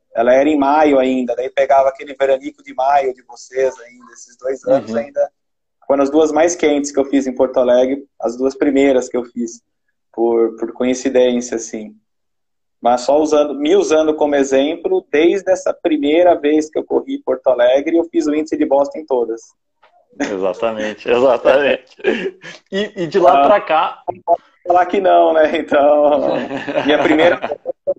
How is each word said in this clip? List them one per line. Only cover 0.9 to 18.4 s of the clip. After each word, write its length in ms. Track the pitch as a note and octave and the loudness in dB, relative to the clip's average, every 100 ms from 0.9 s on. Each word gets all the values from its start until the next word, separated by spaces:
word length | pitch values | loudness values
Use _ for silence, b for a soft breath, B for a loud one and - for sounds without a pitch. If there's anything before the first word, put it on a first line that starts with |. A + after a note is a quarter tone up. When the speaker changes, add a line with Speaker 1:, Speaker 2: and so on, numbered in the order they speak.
| C3+ | 2
Speaker 1:
ainda, 360 | C3 C3 A#2+ | 2 -2 -4
daí 160 | A#2 C3 | -6 -6
pegava 380 | - C3+ C3+ C3+ | -2 2 2 2
aquele 260 | C3+ C#3+ | -2 -10
veranico 480 | C3+ C3+ C3 C#3+ - | -4 0 0 -4 -16
de 120 | C#3 | -12
maio 380 | B2+ C3+ C#3+ C3 | -4 0 0 0
de 80 | B2+ | -6
vocês 520 | - - - C3 C3 A#2+ | -12 -20 -10 -4 -4 -4
ainda, 320 | A#2 - - | -16 -20 -20
esses 240 | - - _ | -20 -20 _
dois 280 | B2+ C3+ | -10 -6
anos 260 | B2 C3+ G#2+ | -2 -2 -2
Speaker 2:
Uhum. 80 | A2+ | -8
Speaker 1:
ainda. 320 | C#3+ C#3+ C#3+ _ _ _ _ _ - | -6 -4 -6 _ _ _ _ _ -4
Foram 160 | C#3 | 0
as 80 | C3+ | 0
duas 220 | D3+ D#3 | 2 2
mais 240 | D3+ E3+ - | 2 0 0
quentes 340 | D#3 D3 C#3+ | -2 -2 -2
que 80 | - | -4
eu 60 | |
fiz 220 | C#3 C#3 C3 | -2 -2 -2
em 80 | |
Porto 240 | B2 C3 C3 | -2 -2 0
Alegre, 460 | B2 B2 C3 C#3+ - - | 2 2 2 -4 -10 -8
as 160 | A#2 B2 | -8 -4
duas 200 | C3 C3+ | -4 -2
primeiras 520 | D3 C3+ C#3 B2+ B2 | 0 2 2 2 -2
que 80 | B2+ | -6
eu 80 | |
fiz, 380 | A#2 A#2+ A#2 - _ _ _ _ _ | -8 -8 -10 -10 _ _ _ _ _
por, 440 | - A#2 A#2 A2+ A2+ | -4 0 0 0 -2
por 160 | - | -10
coincidência, 840 | - B2+ B2+ C3+ B2 B2+ B2 A#2+ A#2 | -4 -4 -2 0 2 2 0 -4 -8
assim. 380 | - A2 G#2+ - _ _ _ _ _ _ _ _ | -8 -12 -14 -18 _ _ _ _ _ _ _ _
Mas 200 | A#2 B2 | -2 0
só 180 | - D3 | 0 0
usando, 340 | D3+ D3+ D3 | 2 0 0
me 200 | C#3 D3+ F#3+ | -2 0 0
usando 380 | D3+ D#3 D#3 | 2 2 0
como 200 | D#3 D3 | 0 0
exemplo, 720 | C#3+ C3 C3+ C#3+ E3+ - F#3 - | 0 0 0 0 -2 -2 -4 -2
desde 400 | C#3+ E3+ G3 F#3+ | 2 2 2 -2
essa 220 | F#3 - | -2 -2
primeira 600 | - E3+ D3+ C#3+ D#3+ F3+ | -4 -2 -2 0 4 4
vez 340 | E3 D3 D3+ D3+ | 2 2 0 -2
que 100 | - | -6
eu 60 | |
corri 320 | - C#3 C3+ C#3 | -4 -4 -4 -8
em 60 | |
Porto 240 | - C3 C3+ | -6 -4 0
Alegre, 480 | B2 B2 C3+ D#3+ E3+ | 2 2 2 2 -2
eu 80 | |
fiz 220 | E3+ E3+ D3+ | 0 -2 -2
o 80 | |
índice 220 | D3+ | -2